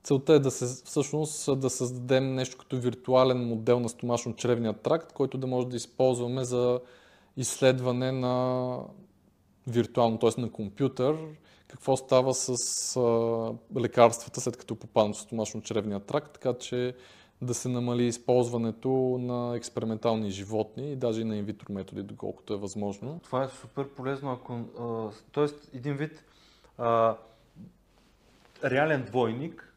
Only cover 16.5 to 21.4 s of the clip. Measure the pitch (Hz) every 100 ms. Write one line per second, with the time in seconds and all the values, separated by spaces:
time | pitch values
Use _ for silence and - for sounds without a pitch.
16.5 | 123 - 123 123 123 - - - _ 123
17.5 | 117 127 123 120 120 120 117 - 127 120
18.5 | 117 113 113 131 131 127 127 123 123 120
19.5 | 120 - - 110 110 117 113 104 95 98
20.5 | 110 107 - 143 135 123 113 113 104